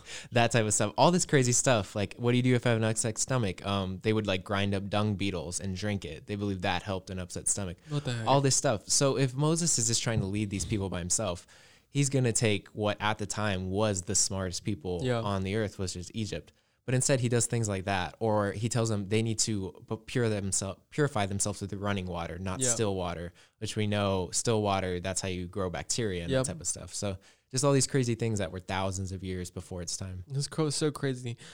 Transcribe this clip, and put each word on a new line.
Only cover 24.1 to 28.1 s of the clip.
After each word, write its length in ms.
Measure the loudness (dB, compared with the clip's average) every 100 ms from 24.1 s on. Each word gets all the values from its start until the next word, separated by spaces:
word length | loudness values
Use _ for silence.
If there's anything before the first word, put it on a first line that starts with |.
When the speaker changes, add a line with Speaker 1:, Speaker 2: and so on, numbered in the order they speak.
| 2 0
Speaker 1:
still 300 | -2 2 2
water, 360 | 2 2 0 -2
that's 220 | -2 -4
how 80 | -2
you 200 | -4 -6
grow 200 | -4 -4
bacteria 540 | -4 -4 -2 0 -2
and 80 | 0
Speaker 2:
Yep. 140 | 0 0
Speaker 1:
that 60 |
type 80 | -4
of 40 | -6
stuff. 280 | -6 -8
So 240 | -6 -4 -6 -10 _ _
just 120 | 0
all 100 | 4
these 120 | 4 4
crazy 280 | 2 2